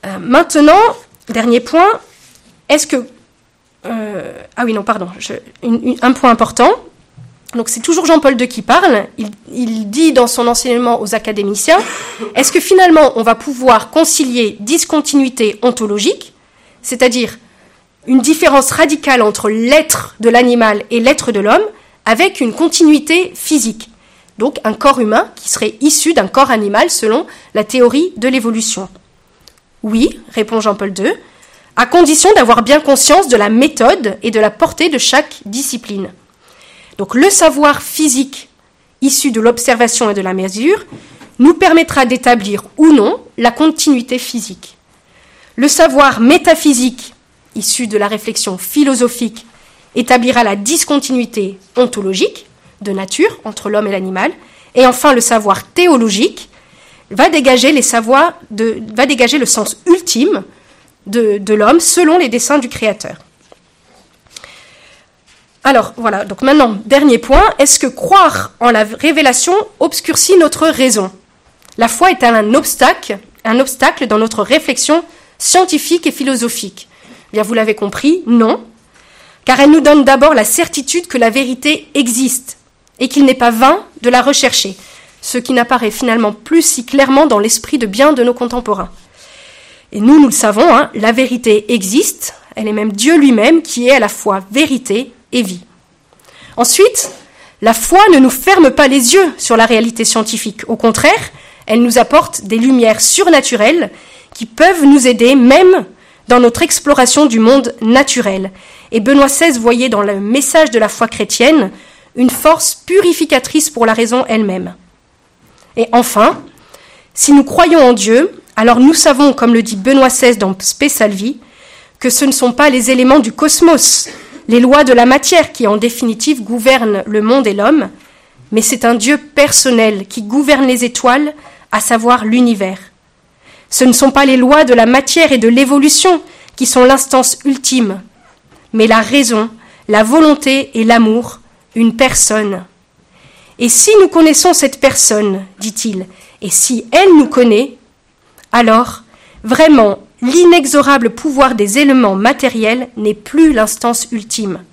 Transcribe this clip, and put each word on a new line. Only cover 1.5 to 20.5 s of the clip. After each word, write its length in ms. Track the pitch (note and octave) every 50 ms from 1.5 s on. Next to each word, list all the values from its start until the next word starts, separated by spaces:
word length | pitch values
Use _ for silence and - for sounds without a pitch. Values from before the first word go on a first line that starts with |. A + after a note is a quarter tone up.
| A#3 B3
point, 280 | B3+ - - D#4+ F4 G4+ A4+ - _ _ _ _ _ _ _ _ _ _ _ _ _ _
est-ce 180 | C#4 D4+ D4
que, 180 | - - C4 A#3+ - _ _ _ _ _ _ _ _ _ _ _ _ _ _ _
euh, 460 | - A#3+ A3+ G#3+ G#3+ G#3 F#3 - - - - - - _
ah 80 | - A#3+
oui, 80 | A#3 A3
non, 100 | G#3+ G3
pardon, 260 | G#3+ A3 G#3+ F#3 F3+ F3+ G3+
je, 140 | - - G3 - - - _ _ -
une, 260 | B3 A3+ A3+ A3+ B3
une, 80 | B3 B3 -
un 100 | B3 C4
point 180 | - - B3
important. 400 | A#3 A#3 A#3 G#3+ - - B3 D4 G#4+ - - - _ _ _ _ _ - - - _ _ _ _ -
Donc 160 | A#3+ A3+ -
c'est 100 | - A#3
toujours 240 | A3+ - E4 D#4+ F4
Jean-Paul 320 | E4 E4 D#4 D4+ C#4 C4+
deux 80 | A#3 B3
qui 160 | B3 - -
parle. 460 | - - A#3 E4+ F#4 F#4 B3+ G#3+ G3 - _
Il, 140 | - A3 G#3 G#3 _ _ -
il 380 | - - B3 A3+ A3+ A3 G#3+ G3+
dit 240 | G3+ C4 E4 D#4+ C#4
dans 140 | B3+ B3
son 200 | A#3 - - A#3+
enseignement 540 | A#3+ A#3+ A3+ - B3+ A#3+ A#3+ B3 A#3+ A#3+ A#3
aux 140 | A3 G#3 A#3
académiciens, 640 | A3 G#3+ - G#3+ G3+ G3+ G3+ G#3 G3+ - - D#4+ - - - - - - - - - A3+ - -
est-ce 180 | - C4+ - -
que 80 | F4+
finalement 520 | - - F#4+ F#4 F#4 F4+ D#4+ D#4+ D4+ C4 -
on 60 | A#3 A3
va 120 | A3+ A3+
pouvoir 540 | A3+ - - C#4+ A#3+ B3+ B3+ A#3+ A3 G#3+ -
concilier 680 | - D#4 E4 D#4+ - - D#4 C4 A#3+ B3 A#3 G#3 - -
discontinuité 1000 | G#3 G#3 D4 E4 - - - D4+ D4 - - C#4+ C4+ C4 B3+ - A#3+ G#3+ G3 - -
ontologique, 720 | B3 B3 B3 A3+ G#3 G3+ G#3 G3+ D4 A#4 C#5 - - _ _ _ _ _ _ _ _ _ _ _
c'est-à-dire 560 | - B3+ A#3+ C4 C4 A3 B3+ A#3 G#3+ - - _ _ _ _ _ _ _ _ _ _ _ _ _
une 140 | - B3+ C4
différence 500 | A3+ C#4+ D#4+ D#4+ - D#4+ C4+ C#4 B3 -
radicale 520 | - - D#4+ D#4 D4+ D4+ - - C4+ B3 A3
entre 260 | G#3+ G#3 - - G#3
l'être 680 | G#3+ A3 A3+ A#3+ C#4 D#4 D#4 D#4+ - - - - - _
de 80 | G#3+ A#3
l'animal 560 | A#3 A#3 B3 B3